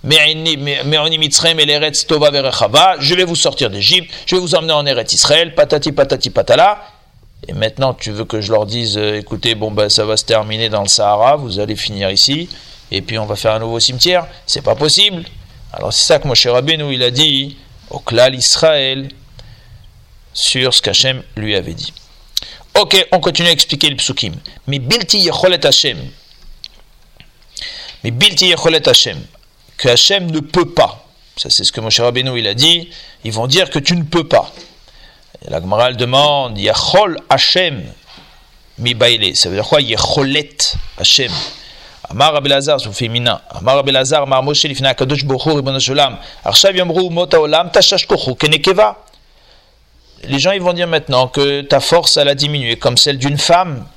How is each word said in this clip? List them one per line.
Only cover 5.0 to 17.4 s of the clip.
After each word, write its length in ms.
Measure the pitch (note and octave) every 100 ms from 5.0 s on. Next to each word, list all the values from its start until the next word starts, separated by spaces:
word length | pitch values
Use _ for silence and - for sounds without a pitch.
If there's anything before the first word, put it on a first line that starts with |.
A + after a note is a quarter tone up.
| A2
Israël, 440 | - - D#3 E3+ D3
patati 360 | D3 D3+ D3+
patati 380 | C#3+ C3+ D3 -
patala. 540 | A2+ - B2+ F#3 G#3 - _ _ _ - - -
Et 60 |
maintenant, 420 | F2 A2 - C3+ A#2+
tu 160 | -
veux 140 | G#2 A2
que 160 | A2
je 100 | G2+
leur 160 | A2 G#2
dise, 320 | A#2 A2+ G#2
euh, 180 | G#2+ G#2+
écoutez, 380 | G#2 G#2+ A#2 A2
bon, 160 | A2
ben, 180 | G#2 G#2
ça 160 | - G#2+
va 100 | G#2+
se 100 | -
terminer 440 | A2 G#2+ A2 A2+
dans 140 | G#2+
le 40 | G2+
Sahara, 480 | - G#2 G#2 A#2+ D3+
vous 240 | B2+ F#2+
allez 160 | G#2+ G#2
finir 360 | - G2+ G2
ici, 360 | G2+ - D3 F3 - - - -
et 100 | G2
puis 160 | F#2 A2
on 80 | G#2+
va 100 | G#2
faire 180 | A2
un 60 | A2
nouveau 200 | A2+ A#2
cimetière. 480 | A#2 B2+ E3+ F3+ D#3+ - -
C'est 160 | -
pas 140 | A2 A#2
possible. 480 | D3 F#3+ G#3 F3+ F3 - - - -
Alors, 200 | - G2
c'est 100 | -
ça 160 | - A2+
que 80 | D3
Moshe 180 | A2+ B2
Rabbeinu, 480 | B2 C3+ D#3+ D3
il 80 | B2+
a 100 | B2
dit 460 | B2 D#3 C3+